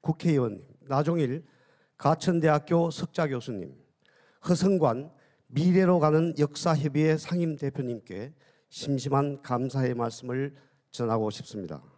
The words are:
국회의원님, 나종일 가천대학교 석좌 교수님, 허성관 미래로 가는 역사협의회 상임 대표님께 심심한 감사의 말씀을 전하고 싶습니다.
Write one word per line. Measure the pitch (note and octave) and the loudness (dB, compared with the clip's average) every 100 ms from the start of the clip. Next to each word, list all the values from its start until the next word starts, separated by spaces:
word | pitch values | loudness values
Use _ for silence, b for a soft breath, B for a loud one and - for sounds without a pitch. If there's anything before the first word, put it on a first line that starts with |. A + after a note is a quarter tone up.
국회의원님, | - D#3 E3+ D3 A#2+ G2+ - - | -4 -2 2 2 0 -4 -16 -20
나종일 | - C3+ D3+ E3+ C3+ C#3+ b b b b b b | -4 -2 0 0 -2 -4 b b b b b b
가천대학교 | C#3+ D#3+ - E3+ D#3 D3+ D3 E3+ E3 | 0 2 0 2 4 2 2 0 0
석좌 | D3+ - - D#3 | -4 -8 -2 -2
교수님, | C3 - G#2+ D#2+ C2 _ _ b b b b - | -2 -6 -10 -10 -16 _ _ b b b b -2
허성관 | F3 F#3+ F#3+ D3+ A#2 D3 b b b b | 2 2 4 2 0 -6 b b b b
미래로 | B2+ F3 F3+ F#3 F3+ | 2 4 6 6 6
가는 | D3+ D#3 E3+ C#3+ | 6 4 2 0
역사협의회 | D3 - F3+ D#3 D3+ C#3+ D#3 D#3 | -2 0 0 2 2 2 2 2
상임 | - F3 E3+ D3 | 0 -2 -2 -2
대표님께 | C#3 C3+ B2+ A#2 - F#2+ B2 D#3+ b b b | -6 -4 -6 -6 -8 -12 -12 -16 b b b
심심한 | - - C#3 C3 C#3 C#3+ C#3 | -12 -4 -4 0 0 0 -4
감사의 | - A#2+ C3 C3+ B2+ A#2+ | -4 -4 -2 0 0 0
말씀을 | A#2+ - B2+ B2+ C#3 C#3 b b b | -4 -6 -8 -6 -6 -8 b b b
전하고 | - A#2 A2+ G#2+ | -6 -2 0 -2
싶습니다. | G#2 - G#2+ F2 D2 - | -6 -12 -12 -10 -12 -16